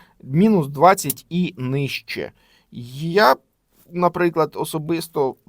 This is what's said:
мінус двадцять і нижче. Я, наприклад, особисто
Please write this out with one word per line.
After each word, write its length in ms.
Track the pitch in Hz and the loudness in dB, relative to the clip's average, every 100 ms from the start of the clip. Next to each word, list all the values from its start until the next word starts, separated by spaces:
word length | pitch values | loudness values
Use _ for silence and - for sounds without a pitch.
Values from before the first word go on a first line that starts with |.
| _ _ | _ _
мінус 460 | 127 147 220 196 139 | -4 2 4 4 0
двадцять 580 | 143 175 196 147 - - | 4 4 4 0 -8 -6
і 260 | 170 175 - | -2 -2 -4
нижче. 760 | 127 139 135 - - 98 67 _ _ _ _ 113 120 135 | -4 -4 -4 -8 -10 -10 -10 _ _ _ _ -18 -16 -10
Я, 340 | 165 190 220 - _ _ _ _ _ | -2 2 4 2 _ _ _ _ _
наприклад, 600 | 175 175 175 175 160 156 | 0 0 2 0 0 -2
особисто 800 | - 151 160 151 165 160 151 131 - | -4 -6 -6 -4 -6 -4 -4 -4 -4